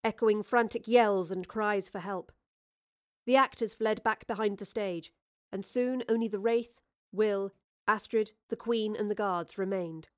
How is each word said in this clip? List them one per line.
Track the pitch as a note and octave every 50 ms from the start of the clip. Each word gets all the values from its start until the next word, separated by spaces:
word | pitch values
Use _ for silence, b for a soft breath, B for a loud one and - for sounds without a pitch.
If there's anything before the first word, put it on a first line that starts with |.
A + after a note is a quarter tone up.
| -
echoing | A3+ G#3+ - A#3 A3 G#3 G#3+ G3+
frantic | - - A#3+ A#3 G#3 - A#3 -
yells | A3 A#3 A#3+ A3+ G#3 G3+ F#3+ F#3 D#3+
and | F#3+ F#3 F3
cries | - - A3 G#3+ G#3 G#3 G3+ F#3 -
for | - G3
help. | E3 G3 G3 F3+ E3 - _ _ _ _ _ _ _ _ _ _ _ _ _ _ _ _ _ _ _
The | - B3
actors | C4+ C4+ - - - A#3 G#3 -
fled | _ A3 A3 G#3+ G#3+ -
back | A3+ A3 - -
behind | - A3+ F#3+ A3 G#3 G3+
the | G3 G3+
stage, | - - A3+ G#3 F#3+ F3 E3 - - _ _ _ _ _ _ _ _
and | - F#3+ G3
soon | - - B3 B3 B3 B3+ B3+ A#3+ -
only | A3+ A#3 A3+
the | A3 G#3 G3
Wraith, | G3 A#3 A#3 A#3 A3+ - - - _ _ _ _ _ _
Will, | - F#3 G#3+ G#3+ G3+ G3 G3 G3 _ _ _ _ _ _ _
Astrid, | - G#3+ G#3+ - - - A3 G#3+ - _ _ _
the | _ -
Queen, | - - A3+ A#3 A3+ G#3+ G#3+ G#3+
and | - G#3 G#3
the | G#3
guards | G3+ G#3 G3 F#3 F3 E3+ - -
remained. | - F#3+ F#3+ G3 F#3+ F3+ E3 D#3+ D#3+ D#3+ _ _